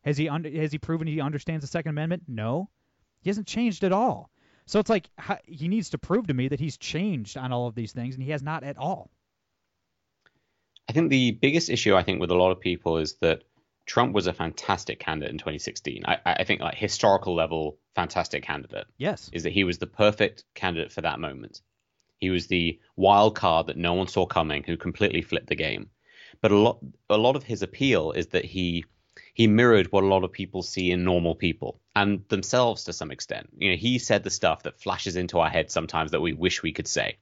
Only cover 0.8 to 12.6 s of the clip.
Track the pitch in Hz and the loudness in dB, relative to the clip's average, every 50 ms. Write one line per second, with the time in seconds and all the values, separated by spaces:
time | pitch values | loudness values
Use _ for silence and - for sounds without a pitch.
0.8 | - - 165 165 160 160 151 156 139 143 151 143 - - 160 156 143 - - 170 | -4 -4 -4 -2 -2 -4 -2 -2 -2 -4 -4 -6 -6 -6 -6 -6 -6 -4 -6 -4
1.8 | 143 160 151 147 156 165 175 175 - - 120 110 107 113 127 165 196 - _ _ | -4 -2 -4 -4 -2 -2 -4 -6 -6 -10 -8 -6 -4 -2 -2 -4 -4 -8 _ _
2.8 | _ _ _ _ _ _ _ _ _ 180 202 214 208 - - 214 240 233 185 - | _ _ _ _ _ _ _ _ _ -4 -4 -4 -6 -6 -2 0 0 0 0 0
3.8 | 196 185 185 202 240 247 147 - - _ _ _ _ _ _ _ _ - - 208 | 0 2 2 2 2 0 0 -2 -10 _ _ _ _ _ _ _ _ 0 0 0
4.8 | 208 - 226 185 - _ _ - - - 196 170 _ - 170 131 151 170 202 226 | 2 2 0 0 -2 _ _ -16 -8 -8 -8 -8 _ -18 -10 -6 -4 -2 0 -2
5.8 | 170 - - 139 - - 175 240 226 170 139 123 127 135 143 120 151 151 - - | -2 -4 -8 -8 -2 0 0 0 2 0 0 0 0 -2 -2 -4 -4 -6 -6 -8
6.8 | - - - 156 190 214 180 127 107 104 - 139 127 127 123 120 123 123 107 117 | -10 -6 -4 -2 -2 -2 -2 -4 -6 -8 -10 -8 -6 -4 -2 -2 -2 -4 -4 -6
7.8 | 117 104 - 127 120 127 131 131 131 139 156 143 135 156 160 156 127 143 139 - | -8 -6 -6 -8 -8 -6 -6 -6 -6 -6 -6 -6 -4 -6 -6 -6 -6 -10 -8 -6
8.8 | 135 165 190 170 - - _ _ _ _ _ _ _ _ _ _ _ _ _ _ | -4 -4 -4 -6 -10 -20 _ _ _ _ _ _ _ _ _ _ _ _ _ _
9.8 | _ _ _ _ _ _ _ _ _ _ _ _ _ _ _ _ _ _ _ - | _ _ _ _ _ _ _ _ _ _ _ _ _ _ _ _ _ _ _ -16
10.8 | _ - 120 156 170 156 143 131 127 120 107 - - 139 147 165 165 - - - | _ 0 2 2 2 4 4 4 4 2 2 2 0 2 2 2 0 0 -2 0
11.8 | - 107 98 92 - - 92 - 90 85 87 90 90 92 92 90 | 4 6 6 6 4 2 -2 -2 0 2 4 4 6 4 2 0